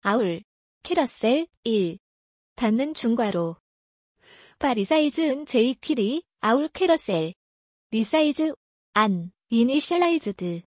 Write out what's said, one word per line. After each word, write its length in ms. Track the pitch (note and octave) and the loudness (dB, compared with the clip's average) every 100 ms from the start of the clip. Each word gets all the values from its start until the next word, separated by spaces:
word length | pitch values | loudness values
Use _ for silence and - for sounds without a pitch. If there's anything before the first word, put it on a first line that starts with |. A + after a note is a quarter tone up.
아울. 420 | G3+ A3 G3+ E3+ - _ _ _ | 0 -2 -2 -4 -12 _ _ _
캐러셀, 640 | - F4 C4+ - A3 C4+ E4+ _ | -4 0 0 0 0 0 -2 _
일. 360 | - A3 F3+ E3 _ _ _ _ _ - | -4 -2 -2 -4 _ _ _ _ _ -4
닫는 380 | A#3+ A3 C#4+ | 0 0 -2
중괄호. 640 | D#4 A#3+ A#3 A3 F#3 E3 E3 _ _ _ _ _ _ _ - - _ | -4 -2 0 0 -2 -4 -6 _ _ _ _ _ _ _ -20 -20 _
바 140 | C#4+ | -2
리사이즈 480 | A#3 G3 D#4 D4+ C#4 | 0 2 2 2 0
은 240 | D#4+ C4+ D4+ | 0 -2 -2
제이퀴리, 800 | B3+ A#3 C4 - C#4 G3+ D4 - _ | 2 2 0 -4 -2 0 -2 -8 _
아울 260 | G#3+ A#3+ D4+ | 0 0 0
캐러셀. 680 | - F#4 D#4+ - F3+ D#3+ F3+ _ _ _ _ _ | -2 2 2 2 -2 -2 -8 _ _ _ _ _
리사이즈, 600 | A3 A3+ D#4 D4+ C#4+ D#4+ - _ _ _ | -2 0 2 2 2 -2 -4 _ _ _
안, 380 | - G#3+ F#3 E3+ _ _ | 0 2 0 -4 _ _
이니셜라이즈드. 1120 | A3+ A#3+ C#4 - F4 F4 E4 G#3 G3 F3+ E3+ | 2 4 2 0 2 2 0 -2 -6 -6 -6